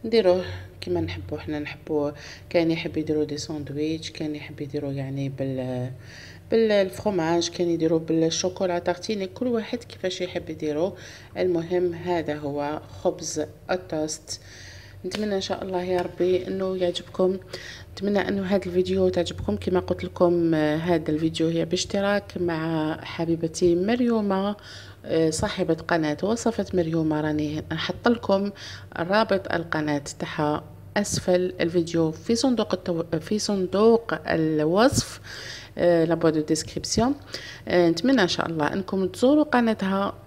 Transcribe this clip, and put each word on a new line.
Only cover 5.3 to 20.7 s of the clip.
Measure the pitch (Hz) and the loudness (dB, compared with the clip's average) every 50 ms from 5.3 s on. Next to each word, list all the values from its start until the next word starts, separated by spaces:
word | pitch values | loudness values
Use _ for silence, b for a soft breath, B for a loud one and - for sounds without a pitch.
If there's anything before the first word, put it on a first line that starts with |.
| 139 - 135 135 131 131 127 127 127 123 123 127 127 B B B B B B B B B B - | -4 -4 -4 -4 -2 -4 -4 -4 -4 -4 -4 -6 -8 B B B B B B B B B B 2
بالفرماج، | - 226 226 214 208 202 196 190 190 - - 214 202 175 160 160 170 170 170 - | 4 4 4 6 6 4 4 2 -2 -4 -2 0 0 2 2 2 2 2 2 0
كاين | - - 175 170 | -2 -2 0 0
يديرو | 170 160 160 160 170 165 | 2 2 2 2 2 2
بالشوكولا | 165 165 165 160 160 165 165 - - 185 185 - 196 180 175 175 | 2 2 2 2 4 2 2 0 -2 -2 -2 0 -2 0 0 0
تارتيني، | 175 185 175 175 - - 220 208 190 | 0 -2 -2 -2 -2 -4 -4 -4 -4
كل | 185 - - 254 | -6 -6 -4 -2
واحد | 254 240 226 214 - - | 0 0 -2 -2 -4 -6
كيفاش | 240 - - - - - 185 180 - | -8 -8 -12 -14 -6 -6 -4 -4 -4
يحب | 180 175 - 175 160 165 | -6 -4 -6 -8 -8 -8
يديرو. | 160 160 160 151 147 147 170 202 196 B B B B B B B B | -8 -6 -4 -2 0 0 0 -2 -2 B B B B B B B B
المهم | - 180 185 175 165 165 170 180 180 180 175 170 | -2 0 2 2 0 0 0 0 2 2 0 -2
هذا | 165 175 180 180 170 156 151 147 | -2 -2 0 0 0 0 -2 -4
هو | 151 151 143 143 147 143 143 151 156 - - - - - | -4 -4 -4 -4 -2 -4 -4 -4 -6 -8 -12 -18 -2 -2
خبز | 185 165 - - - - 151 151 - - - - - | -2 -2 -2 -8 -6 -4 -4 -6 -6 -8 -18 -6 -4
التوست. | 180 180 185 - 170 156 156 156 - - - - - - B B B B B B B B B B B B - | -4 -4 -4 -4 -4 -2 -2 -4 -6 -10 -10 -14 -14 -14 B B B B B B B B B B B B -10
نتمنى | 185 185 202 214 214 202 | -8 -4 -4 -2 -2 -2
ان | 190 | -2
شاء | 190 - 190 - - | -2 -4 -4 -4 -4
الله | 190 185 180 180 | -4 -4 -2 0
يا | 180 185 180 | 0 0 0
ربي | 175 175 - - 180 180 185 180 180 | 0 -2 -2 0 2 2 2 2 0
انه | 190 190 190 190 190 190 | -2 -4 -2 -2 -2 0
يعجبكم، | 185 180 175 175 - - - - - 185 185 190 185 - B B B B B B B B B | 0 0 0 0 -2 -8 -10 0 2 2 2 2 0 -6 B B B B B B B B B
نتمنى | - - 196 202 202 196 - | -10 -4 -2 0 2 2 2
انه | - 208 196 190 | 2 0 -2 0
هذا | 180 202 196 190 | 2 2 2 0
الفيديو | 180 175 180 185 185 185 190 185 185 | 2 2 2 2 2 2 4 4 4
تعجبكم. | 185 180 170 175 - - - - 208 | 4 2 0 -2 -4 -6 -2 -2 -2
كما | 202 - - 180 180 | -2 0 2 2 2
قلت | 180 - 180 175 - | 2 0 -4 -4 -4
لكم، | 180 - - 180 175 175 175 170 165 160 | -8 2 4 4 6 6 4 4 4 4
آه، | 156 151 151 | 4 2 2